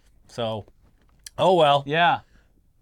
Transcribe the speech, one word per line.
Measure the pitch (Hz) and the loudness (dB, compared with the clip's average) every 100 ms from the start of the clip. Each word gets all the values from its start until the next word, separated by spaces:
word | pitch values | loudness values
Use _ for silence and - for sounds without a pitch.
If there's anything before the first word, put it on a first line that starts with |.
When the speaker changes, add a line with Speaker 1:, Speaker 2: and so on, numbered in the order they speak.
| _ _ _ | _ _ _
Speaker 1:
So, | - 113 110 - _ _ _ _ _ - - | -10 -8 -8 -14 _ _ _ _ _ -16 -2
oh | 151 | 0
well. | 190 151 143 139 | 2 4 2 0
Speaker 2:
Yeah. | 151 170 127 - _ _ _ _ _ | -2 0 -2 -6 _ _ _ _ _